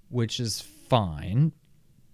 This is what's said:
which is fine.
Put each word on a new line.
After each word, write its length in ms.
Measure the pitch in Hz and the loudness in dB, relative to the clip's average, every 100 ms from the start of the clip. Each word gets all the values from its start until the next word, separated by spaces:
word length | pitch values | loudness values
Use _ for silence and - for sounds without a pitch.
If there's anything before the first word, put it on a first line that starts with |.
| - | -8
which 300 | 123 113 - | -2 -2 -2
is 200 | 117 - | -4 -6
fine. 920 | - - - 123 92 73 90 110 156 - _ _ _ _ _ | -10 -20 0 2 2 -4 -2 2 2 0 _ _ _ _ _